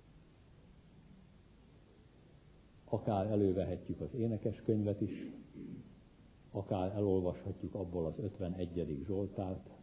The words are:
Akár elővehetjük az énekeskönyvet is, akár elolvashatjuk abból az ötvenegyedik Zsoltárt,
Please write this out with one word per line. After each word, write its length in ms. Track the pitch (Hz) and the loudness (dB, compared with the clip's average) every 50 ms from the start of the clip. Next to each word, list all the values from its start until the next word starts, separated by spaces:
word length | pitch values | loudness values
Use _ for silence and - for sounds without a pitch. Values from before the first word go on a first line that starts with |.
| - - - - - - - - - - - - - - - - - - - - - - - - - - - - - - - - - - - - - - 440 - - - - - - - - - - - - - - - - - - | -20 -20 -20 -20 -20 -20 -20 -20 -20 -20 -20 -20 -20 -20 -20 -20 -20 -20 -20 -20 -20 -20 -20 -20 -20 -20 -20 -20 -20 -20 -20 -20 -20 -20 -20 -20 -20 -20 -20 -20 -20 -20 -20 -20 -20 -20 -20 -20 -20 -20 -20 -20 -20 -20 -20 -20 -6
Akár 400 | - 113 107 - 120 104 98 95 | -2 -2 0 2 2 2 4 4
elővehetjük 760 | 110 107 104 101 95 90 95 87 - 87 - - - - - | 4 6 6 6 6 6 4 2 0 -2 -4 -4 -6 -6 -4
az 120 | 80 76 - | -4 -4 0
énekeskönyvet 880 | 123 113 117 110 101 - 113 101 - - - 110 107 104 104 98 - | 0 2 2 2 0 0 -2 -2 0 2 4 4 4 4 2 2 2
is, 300 | 104 90 - - - - - - - - - - - - - - - - - - - - - - - - - - - - | 0 -2 -2 -4 -8 -10 -10 -12 -16 -14 -14 -12 -10 -10 -10 -12 -14 -16 -18 -20 -20 -20 -20 -20 -20 -20 -20 -20 -14 -8
akár 400 | - 101 98 - 107 92 92 92 101 | -6 -4 -2 0 0 0 0 0 2
elolvashatjuk 800 | 101 104 98 92 95 90 87 82 - - 98 - - - 85 90 | 2 4 4 4 4 4 2 0 -2 -4 -8 -6 -6 -6 -6 -4
abból 300 | 104 90 87 87 87 82 | -4 -4 -2 -2 -2 0
az 140 | 78 - - | -2 -2 -2
ötvenegyedik 840 | 107 92 - - 95 85 90 92 90 87 85 87 80 76 76 69 78 | -4 -4 -4 -4 -4 -4 -2 -2 -4 -2 -2 -2 -2 -2 -2 -4 -2
Zsoltárt, 640 | 95 95 98 101 - - 104 95 92 92 92 - - - - | -2 0 0 -2 -2 -2 -4 -4 -2 -4 -6 -8 -14 -18 -20